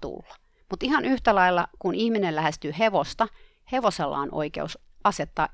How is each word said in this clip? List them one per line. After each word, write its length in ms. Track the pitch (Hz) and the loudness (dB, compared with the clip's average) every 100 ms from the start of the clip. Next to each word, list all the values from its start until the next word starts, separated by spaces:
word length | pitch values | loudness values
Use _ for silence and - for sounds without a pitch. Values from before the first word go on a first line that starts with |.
tulla. 340 | 143 - - - _ _ - | -8 -12 -16 -20 _ _ -12
Mut 140 | 190 | -4
ihan 220 | 262 302 - | 0 0 2
yhtä 300 | 262 233 196 | 0 4 4
lailla, 320 | 180 175 175 - | 6 4 0 -4
kun 160 | 185 180 | -4 0
ihminen 400 | 226 220 185 156 | 0 0 0 0
lähestyy 380 | 160 165 147 160 | 0 -2 -6 0
hevosta, 480 | 226 185 139 - 226 - - _ - | 2 2 0 -2 -4 -4 -20 _ -6
hevosella 460 | 262 226 - 143 143 | 0 0 0 -2 -2
on 120 | 139 | -4
oikeus 460 | 151 151 151 156 - - - | -4 -4 -4 -8 -10 -20 -2
asettaa 440 | 208 185 147 - 156 | 0 0 -2 -2 -2